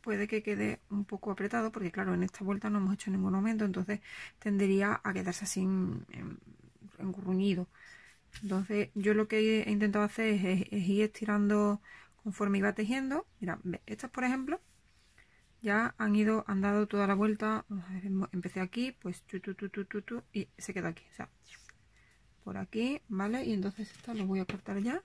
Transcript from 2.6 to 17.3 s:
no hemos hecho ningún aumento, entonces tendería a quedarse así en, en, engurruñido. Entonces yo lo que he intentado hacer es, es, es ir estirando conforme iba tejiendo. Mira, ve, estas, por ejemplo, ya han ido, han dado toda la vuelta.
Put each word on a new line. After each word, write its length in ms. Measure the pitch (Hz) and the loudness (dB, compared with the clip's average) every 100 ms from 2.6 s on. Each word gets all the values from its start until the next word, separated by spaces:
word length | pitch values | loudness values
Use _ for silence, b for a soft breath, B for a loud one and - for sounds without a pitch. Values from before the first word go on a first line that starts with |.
| 214 | 0
no 80 | 208 | 0
hemos 160 | 190 | 2
hecho 160 | 202 - | 0 0
ningún 240 | 190 190 | 0 2
aumento, 300 | 190 208 220 | 2 2 2
entonces 360 | 214 180 180 208 B B B _ | 0 0 -2 -4 B B B _
tendería 640 | 214 202 202 190 202 - | 0 2 4 4 4 0
a 100 | - | -2
quedarse 320 | 190 185 175 | -4 -4 -4
así 180 | 202 - | -4 -2
en, 440 | 190 190 185 - - | 0 2 0 -4 -8
en, 260 | - - - - - - _ 208 - | -12 -12 -12 -18 -20 -20 _ -20 -8
engurruñido. 680 | 190 185 185 185 202 180 180 B B B B B _ - | -6 -4 0 2 4 2 -2 B B B B B _ -12
Entonces 500 | 208 190 190 208 208 | -2 -2 0 0 0
yo 200 | - 202 | 0 4
lo 120 | 214 214 | 4 4
que 360 | 220 220 220 | 4 4 4
he 80 | 214 | 2
intentado 320 | 208 208 208 | 2 4 4
hacer 300 | 208 - 220 | 2 2 2
es, 100 | 208 | 4
es, 240 | 185 185 - | 4 2 2
es 180 | 208 180 | 0 2
ir 140 | 196 | 4
estirando 760 | 214 - 214 208 202 208 208 208 B B B _ | 2 0 0 2 4 6 4 2 B B B _
conforme 360 | 220 190 208 196 | -8 -2 0 2
iba 140 | 202 | 2
tejiendo. 540 | 208 214 262 269 285 415 _ | 0 0 0 0 -2 -4 _
Mira, 180 | 190 - | -6 -4
ve, 180 | 180 165 - | -6 -6 -8
estas, 240 | 214 247 | -10 -8
por 100 | - | -2
ejemplo, 380 | 254 262 262 320 _ _ _ _ b b b b b _ | 0 0 -2 -4 _ _ _ _ b b b b b _
ya 360 | 214 202 233 - | 0 0 0 -2
han 160 | 214 | 2
ido, 300 | 208 214 220 - | 4 4 2 0
han 140 | 196 | 0
dado 260 | 196 202 208 | 2 2 2
toda 220 | 202 202 | 2 2
la 60 | |
vuelta. 500 | 196 214 | 4 2